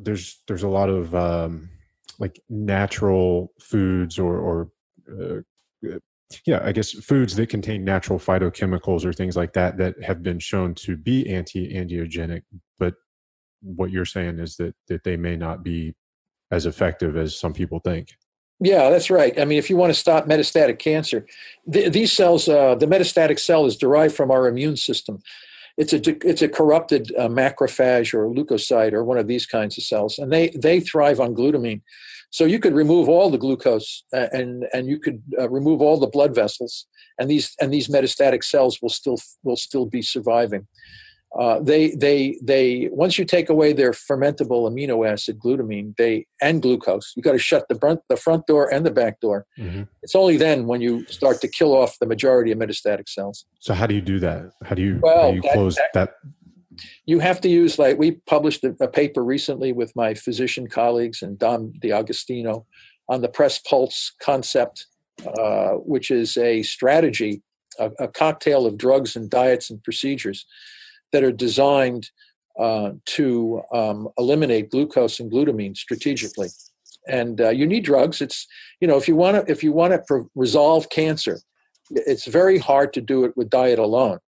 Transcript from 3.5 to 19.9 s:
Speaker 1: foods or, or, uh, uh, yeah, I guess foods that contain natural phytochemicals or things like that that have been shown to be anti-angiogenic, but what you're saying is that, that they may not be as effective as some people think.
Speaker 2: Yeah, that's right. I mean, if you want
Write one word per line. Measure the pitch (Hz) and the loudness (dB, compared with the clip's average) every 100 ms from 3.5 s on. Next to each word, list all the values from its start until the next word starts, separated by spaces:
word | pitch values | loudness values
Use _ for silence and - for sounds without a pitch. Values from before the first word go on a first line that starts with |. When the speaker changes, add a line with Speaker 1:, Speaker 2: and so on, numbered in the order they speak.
| _ | _
Speaker 1:
foods | - 104 95 92 87 90 | -4 -2 0 0 -4 -4
or, | 90 87 | -2 -2
or, | 85 85 82 _ _ _ - | -4 -4 -6 _ _ _ -20
uh, | 98 90 90 - _ _ _ - | -14 -10 -10 -12 _ _ _ -14
uh, | 92 _ _ _ - - | -14 _ _ _ -10 -2
yeah, | 143 | -2
I | - | 0
guess | 110 107 | -4 -4
foods | - - 139 117 92 | -8 -2 0 0 -2
that | 117 | -4
contain | 107 101 104 | -4 -6 -6
natural | 95 95 - 92 | -2 -2 -2 -4
phytochemicals | - 92 90 - 95 90 - 87 87 | 0 0 0 -2 -4 -2 -2 -2 -2
or | |
things | 82 92 87 | -4 -4 -4
like | 87 | -4
that | 95 90 95 | 0 -2 -2
that | 92 - | -4 -4
have | - 85 | -8 -6
been | 90 87 | -6 -8
shown | - 98 90 85 | -6 -4 -4 -6
to | - 82 | -10 -8
be | 92 131 101 | -2 -2 -2
anti-angiogenic, | 92 85 95 90 95 90 87 82 85 82 85 _ 90 _ - | -6 -6 -8 -8 -8 -8 -8 -8 -8 -8 -10 _ -20 _ -6
but | 90 - _ _ _ _ _ _ | -6 -6 _ _ _ _ _ _
what | 95 87 95 | -16 -8 -6
you're | 92 90 | -4 -6
saying | 98 87 82 | -6 -8 -8
is | 82 - | -12 -10
that, | 85 - - | -10 -10 -12
that | 85 | -8
they | 92 85 | -6 -6
may | 85 85 | -6 -6
not | 82 82 | -8 -10
be | 87 82 80 - _ _ _ _ - | -8 -8 -8 -12 _ _ _ _ -6
as | 87 78 | -4 -4
effective | - 90 - 85 80 | -2 -4 -2 -4 -4
as | 78 - | -6 -6
some | - | -8
people | - 90 82 | -6 -8 -6
think. | 92 85 - _ _ _ _ - | -6 -6 -8 _ _ _ _ -4
Speaker 2:
Yeah, | 190 185 135 | 2 4 6
that's | - - | 4 4
right. | 180 139 - | 4 4 2
I | 147 | 0
mean, | 151 | 0
if | 147 | 2
you | 180 | 2
want | 175 | 4